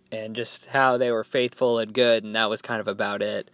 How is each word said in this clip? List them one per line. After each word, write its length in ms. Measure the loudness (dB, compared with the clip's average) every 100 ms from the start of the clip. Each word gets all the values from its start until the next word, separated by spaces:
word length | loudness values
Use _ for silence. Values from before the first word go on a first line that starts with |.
| _
and 240 | -10 -8 -8
just 300 | -6 -8 -4
how 320 | 2 4 4
they 140 | 2
were 120 | 0
faithful 560 | 0 -2 -2 0 0 0
and 140 | -2
good, 320 | 2 4 4 0
and 100 | -2
that 140 | 0
was 120 | -2
kind 200 | -4 -4
of 80 | -4
about 320 | -4 -4 -2
it. 280 | -4 -4 -8